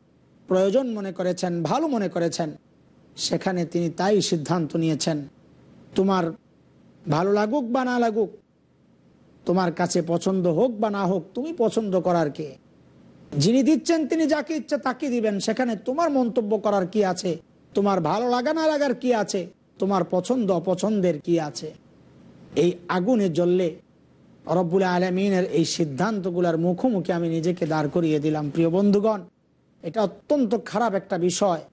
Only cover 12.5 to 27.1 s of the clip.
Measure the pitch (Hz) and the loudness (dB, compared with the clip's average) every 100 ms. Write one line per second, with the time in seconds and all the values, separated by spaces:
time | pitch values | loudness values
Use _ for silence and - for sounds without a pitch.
12.5 | 131 _ _ _ - - - - 147 170 | -14 _ _ _ -20 -20 -20 -8 0 4
13.5 | 254 254 311 - 330 285 320 302 302 294 | 4 4 2 2 0 0 0 2 0 -2
14.5 | 311 - 294 262 247 285 240 214 202 190 | -6 -4 -4 -2 -4 -2 0 0 0 -2
15.5 | 185 240 220 - 285 339 277 233 240 208 | -2 -2 -4 -4 0 2 2 0 0 0
16.5 | 214 214 202 180 214 185 180 185 156 - | 0 2 0 0 0 0 0 -4 -6 -10
17.5 | _ _ - 202 185 151 202 247 247 247 | _ _ 0 2 2 0 0 0 0 0
18.5 | 320 311 294 285 247 254 226 196 196 170 | 0 2 2 0 0 0 0 0 -4 -6
19.5 | - _ - 196 190 170 185 180 254 196 | -12 _ -4 0 0 0 0 0 0 0
20.5 | 175 185 180 208 208 180 147 170 165 147 | 0 0 0 0 2 0 0 0 0 -2
21.5 | - 156 - _ - - - - - - | -8 -12 -14 _ -20 -20 -20 -20 -20 -6
22.5 | - 170 175 - 185 190 240 196 156 175 | 0 2 0 -2 -2 2 2 2 2 2
23.5 | 180 170 160 _ _ _ _ - - - | 2 0 -4 _ _ _ _ -20 -12 -2
24.5 | 175 175 190 185 180 185 185 202 185 185 | 0 2 2 2 2 0 0 2 2 2
25.5 | 151 165 - 156 131 202 208 180 175 175 | 0 0 0 -2 -2 -2 -2 -4 0 0
26.5 | 165 175 175 262 196 156 | 2 0 0 0 0 0